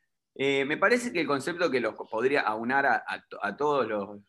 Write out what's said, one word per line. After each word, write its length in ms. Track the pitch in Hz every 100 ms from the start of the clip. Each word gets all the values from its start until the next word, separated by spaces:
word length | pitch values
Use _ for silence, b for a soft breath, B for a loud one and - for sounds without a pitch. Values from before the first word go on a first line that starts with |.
| _ _ _ -
Eh, 280 | 139 139 135
me 120 | 147
parece 340 | 196 247 240
que 100 | 170
el 60 | 139
concepto 440 | 143 131 170 170
que 80 | 127
los 160 | 113 107
podría 460 | 107 110 127 143
aunar 440 | 104 110 117 135 139
a, 180 | 110 -
a 180 | 95 -
to-, 160 | -
a 140 | 101 98
todos 300 | 147 143 110
los, 320 | 107 98 104